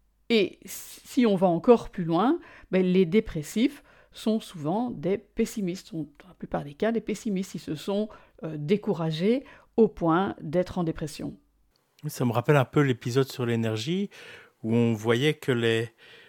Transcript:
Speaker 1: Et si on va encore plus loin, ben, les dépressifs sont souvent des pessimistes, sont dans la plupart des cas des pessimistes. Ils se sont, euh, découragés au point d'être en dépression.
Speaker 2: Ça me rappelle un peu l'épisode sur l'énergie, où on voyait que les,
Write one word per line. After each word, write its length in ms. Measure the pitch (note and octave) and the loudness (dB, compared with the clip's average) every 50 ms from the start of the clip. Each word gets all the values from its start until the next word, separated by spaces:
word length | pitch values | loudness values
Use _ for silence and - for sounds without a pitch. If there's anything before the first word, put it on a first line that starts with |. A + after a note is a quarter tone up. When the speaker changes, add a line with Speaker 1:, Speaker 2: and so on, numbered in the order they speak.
| _ _ _ _ _ - | _ _ _ _ _ 2
Speaker 1:
Et 320 | A#3 A3 F#3+ - - - - | 2 2 2 2 -2 -10 -18
si 600 | - - - - - - - - - - C4+ A#3+ | -16 -16 -14 -14 -16 -18 -20 -18 -6 0 2 4
on 120 | G#3+ G3 F3 | 4 4 4
va 100 | F#3+ F#3 | 2 2
encore 420 | E3 E3+ - B3+ A#3 A3+ - - | 2 4 6 6 6 6 6 -2
plus 140 | - - F3 | -8 -6 -2
loin, 340 | D#3+ E3 E3+ G#3 B3+ E4 F4 - - - - - - | 0 2 2 4 2 2 0 -2 -10 -20 -20 -10 -2
ben, 160 | F#3 F#3+ F3+ | 0 2 2
les 200 | F3+ F3+ F#3+ F#3+ | 4 4 4 4
dépressifs 760 | D#3+ E3+ A3 A3 - - D#3+ D3 - - G#3+ A#3+ C#4+ - - - _ - - _ _ | 4 4 2 0 0 -4 -8 -8 -6 -2 0 0 0 0 -4 -20 _ -20 -20 _ _
sont 280 | - - - A3+ G#3+ A3 | -16 -8 -2 -2 -2 -2
souvent 500 | - - - E3+ - D3+ F3+ A3 D#3 B2 | -2 -6 -12 -8 -4 -4 -2 -2 -2 -4
des 300 | - - D3 F3 G3 - | -6 -6 -4 -4 -4 -4
pessimistes, 680 | - _ _ - A3+ A3 - A3+ G3 F3 F3 F#3+ - - | -6 _ _ -4 -4 -4 -2 -4 -4 -4 -4 -6 -10 -12
sont 200 | G#3 D#3+ D3 D3 _ _ | -10 -10 -10 -10 _ _
dans 100 | - - | -20 -20
la 40 | - | -20
plupart 300 | - A3 - - E3 D3 | -18 -12 -6 -6 -6 -6
des 100 | C#3+ C#3+ | -6 -6
cas 180 | - G3+ A3 | -2 -2 0
des 80 | A#3 A3 | 0 -2
pessimistes. 540 | - - G#3+ - - A3+ G3 F#3 G3 - - | -2 -4 -6 -6 -4 -4 -4 -4 -4 -6 -8
Ils 60 | F3 | -12
se 160 | - - D#3+ | -10 -8 -10
sont, 340 | D3+ - - G3 G#3 G#3+ G#3+ - - - _ _ - - | -8 -6 -4 -2 -2 -2 -4 -8 -16 -20 _ _ -12 -12
euh, 120 | D#3+ D#3+ D3+ | -10 -8 -6
découragés 880 | D3 D3 G#3+ G#3 - G#3+ F3+ D#3+ E3 D#3+ D#3 D#3 F3+ G#3 A#3+ C#4 C4+ - - - - _ - - | -2 0 0 0 0 -2 -2 -2 -2 -2 -2 0 2 2 0 0 -2 -8 -20 -20 -20 _ 2 2
au 100 | A3 G#3 | 2 2
point 480 | - - F3 E3 D#3+ F3 G3 - - - | 2 0 0 2 2 2 2 0 -4 -8
d'être 380 | D#3+ D#3+ D3 F3+ F3+ - - F#3 | -8 -4 0 0 0 0 -2 -4
en 40 | E3+ | -2
dépression. 540 | D#3+ D#3+ - E3 D3 - - - - - - _ _ _ _ _ _ _ _ _ _ _ _ - D3+ | -2 -2 -4 -6 -10 -8 -8 -10 -10 -10 -12 _ _ _ _ _ _ _ _ _ _ _ _ -12 -10
Speaker 2:
Ça 180 | - - C3+ | -4 -2 -2
me 60 | A#2+ | 0
rappelle 240 | A2+ B2 - - D3 | 0 0 2 4 4
un 100 | C#3+ B2+ | 4 4
peu 160 | - - D3+ | 2 2 2
l'épisode 500 | C#3+ C3+ B2 - - B2+ A#2 C3+ C3 - | 2 2 2 -2 -4 -2 0 0 0 0
sur 140 | - - B2 | -2 -6 -4
l'énergie, 640 | A#2 A#2 A2+ A2+ A2+ A2 A2 A2 D3+ F3 F#3+ G3+ G3 - - - - - - - - _ _ - | -2 0 0 0 -2 -2 -4 -4 -4 -4 -4 -4 -4 -8 -14 -20 -20 -20 -20 -20 -20 _ _ -4
où 100 | A2 A#2 | 0 2
on 200 | A#2+ A#2 A#2 A2+ | 4 4 2 2
voyait 420 | G#2 G#2+ A#2 A#2 A#2 C3+ D#3 D3 | 0 0 0 0 2 2 0 -2
que 160 | - - - | -2 -2 -2
les, 380 | B2+ A#2 A#2 A2+ A2+ A2+ A#2 A2+ _ _ - - - - - | 0 2 2 2 2 0 -2 -4 _ _ -20 -20 -20 -20 -20